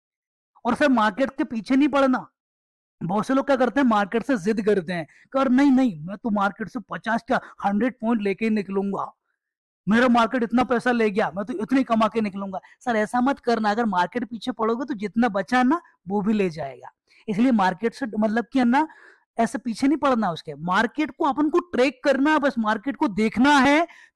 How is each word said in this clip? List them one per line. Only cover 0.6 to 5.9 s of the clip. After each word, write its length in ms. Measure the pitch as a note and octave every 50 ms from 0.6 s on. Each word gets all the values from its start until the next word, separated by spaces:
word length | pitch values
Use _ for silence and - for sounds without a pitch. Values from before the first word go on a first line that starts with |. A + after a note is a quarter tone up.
| -
और 100 | A#3 A#3
सर 140 | - D4+ D4
मार्केट 400 | C4 A#3 G#3+ G#3+ F#3 A3+ C4+ A#3+
के 140 | - - D#4
पीछे 320 | - B3 A3 F3+ - C4
नहीं 120 | C4+ D4 D4
पड़ना, 380 | A#3 C#4 C4+ C4+ B3+ G#3+ E3+ - _ _ _ _ _ _ _ _ _ _ _ _ _ -
बहुत 260 | D#3+ E3 F#3+ G#3+ G3+
से 80 | - C4
लोग 120 | C4+ C4+
क्या 100 | C#4 C#4
करते 240 | B3+ C4 B3 - C#4+
हैं 60 | C#4+
मार्केट 360 | A#3+ A3 G#3 G3+ F#3 - A3+
से 140 | G3 - C4+ G#3
जिद 260 | D#3+ G#3+ A3+ G#3+ G3
करते 280 | G#3+ G#3 G3 E3 D3+
हैं 140 | F#3 E3+ D3+
कि 320 | - _ _ _ _ - C4+
"और 100 | C4+ C4+
नहीं, 200 | B3 B3+ C#4+ C#4+
नहीं, 280 | B3+ B3+ C4 B3